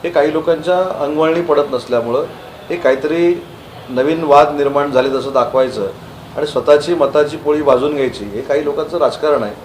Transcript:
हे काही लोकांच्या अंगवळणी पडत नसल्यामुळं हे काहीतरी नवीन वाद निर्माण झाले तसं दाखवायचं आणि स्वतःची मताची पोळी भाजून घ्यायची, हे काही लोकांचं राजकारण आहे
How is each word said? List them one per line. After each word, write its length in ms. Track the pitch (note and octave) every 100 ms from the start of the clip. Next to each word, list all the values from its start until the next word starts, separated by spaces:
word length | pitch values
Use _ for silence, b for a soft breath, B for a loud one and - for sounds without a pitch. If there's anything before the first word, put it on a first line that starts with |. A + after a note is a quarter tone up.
हे 60 | E3+
काही 220 | E3+ D3+
लोकांच्या 720 | D#3 D#3 D#3+ E3 F3+ F#3 -
अंगवळणी 380 | C#3+ D3+ D#3+ E3
पडत 300 | E3+ C#3+ C#3+
नसल्यामुळं 520 | B2+ A#2 A#2+ A#2 B2+ D#3+ - - - -
हे 60 | F3
काहीतरी 680 | C3+ C3+ D3 E3 F3 F3 - - - - -
नवीन 360 | B2+ C#3 D#3+
वाद 300 | D#3 C#3+ D3+
निर्माण 360 | D3 C#3 C#3 C#3+
झाले 280 | B2+ C3+ C3+
तसं 140 | C3
दाखवायचं 560 | C3 A#2+ C3 C3 A2 G2 - - - - -
आणि 100 | D3+
स्वतःची 480 | B2+ D3 D3 D3+
मताची 420 | E3+ C#3 D3+ D3 D3+
पोळी 260 | D3 D3+
भाजून 320 | C#3+ B2+ C#3+
घ्यायची, 300 | D3 C3 -
हे 160 | G#2 G#2
काही 240 | C3+ C#3+
लोकांचं 340 | D3 D3 D3+ E3+
राजकारण 440 | C3+ - D3+ C#3+
आहे 120 | G#2 G#2